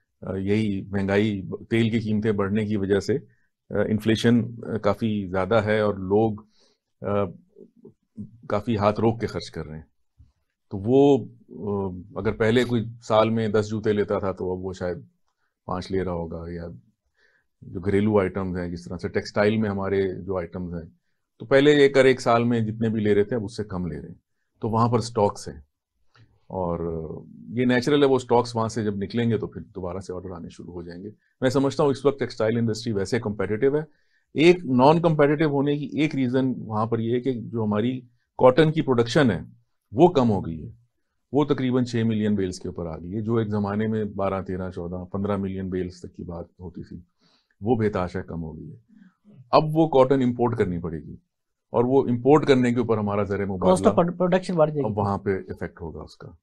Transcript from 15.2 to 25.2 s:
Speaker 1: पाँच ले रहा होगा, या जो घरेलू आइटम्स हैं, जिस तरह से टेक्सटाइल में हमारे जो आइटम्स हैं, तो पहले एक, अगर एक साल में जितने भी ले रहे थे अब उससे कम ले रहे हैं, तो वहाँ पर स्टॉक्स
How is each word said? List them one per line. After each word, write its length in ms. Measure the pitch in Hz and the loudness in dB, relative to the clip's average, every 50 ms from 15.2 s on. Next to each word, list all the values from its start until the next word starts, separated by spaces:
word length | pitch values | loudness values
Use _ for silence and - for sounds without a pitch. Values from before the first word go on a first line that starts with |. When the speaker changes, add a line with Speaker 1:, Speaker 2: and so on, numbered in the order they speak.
| _ _ _ _ _ _ _ _ _ | _ _ _ _ _ _ _ _ _
Speaker 1:
पाँच 240 | - 90 90 90 - | -8 -8 -8 -6 -4
ले 120 | 98 95 90 | -4 -4 -2
रहा 120 | 92 87 | -2 -4
होगा, 380 | 85 85 82 85 82 82 85 87 | -6 -6 -8 -10 -12 -12 -10 -10
या 160 | 85 85 85 85 - - _ _ _ _ _ _ _ _ _ _ _ _ _ _ _ - | -10 -12 -12 -14 -16 -20 _ _ _ _ _ _ _ _ _ _ _ _ _ _ _ -18
जो 160 | - 101 95 | -14 -12 -6
घरेलू 380 | 87 101 95 98 104 110 107 104 | -2 0 2 2 4 4 4 2
आइटम्स 380 | 95 92 92 101 95 92 90 | 2 0 -2 -4 -4 -4 -4
हैं, 140 | 90 87 87 | -6 -6 -6
जिस 180 | 87 87 87 87 | -8 -10 -10 -10
तरह 80 | 90 | -10
से 120 | 85 - 95 | -8 -8 -6
टेक्सटाइल 500 | - 104 - - - 110 104 107 110 110 | -4 -6 -6 -4 0 0 2 2 2 2
में 100 | 107 101 | 0 -2
हमारे 460 | 98 98 95 98 98 98 95 95 92 | -2 -4 -4 -2 0 0 0 -2 -4
जो 240 | 101 90 98 95 92 | -6 -8 -6 -6 -6
आइटम्स 360 | 87 85 - 92 90 85 87 | -6 -8 -8 -10 -8 -8 -8
हैं, 180 | 85 82 - - _ _ _ _ _ _ _ _ - | -10 -12 -14 -18 _ _ _ _ _ _ _ _ -14
तो 60 | 120 | -2
पहले 380 | 113 139 135 139 151 147 143 139 | 2 4 6 6 8 8 8 6
एक, 140 | 139 139 135 | 6 6 6
अगर 80 | 131 | 6
एक 140 | 131 127 120 | 6 4 4
साल 240 | - 127 117 117 120 | 2 2 2 4 4
में 200 | 120 120 117 110 | 2 2 0 0
जितने 240 | 107 107 117 113 113 | -2 -2 -2 -2 -2
भी 120 | 107 110 | 0 0
ले 140 | 104 104 101 | 2 2 4
रहे 100 | 101 101 | 2 2
थे 100 | 101 127 | 0 -2
अब 100 | 117 101 | -4 -4
उससे 200 | 95 - - 101 | -6 -8 -10 -10
कम 220 | - 95 90 90 | -8 -6 -6 -6
ले 100 | 82 76 | -6 -6
रहे 120 | 73 - 85 | -8 -10 -14
हैं, 120 | 87 - _ _ _ _ _ _ _ _ - | -18 -20 _ _ _ _ _ _ _ _ -4
तो 60 | 110 | -2
वहाँ 200 | 110 113 117 120 | 2 2 2 4
पर 120 | 123 113 | 2 0
स्टॉक्स 480 | 110 - - 110 | -2 -2 0 0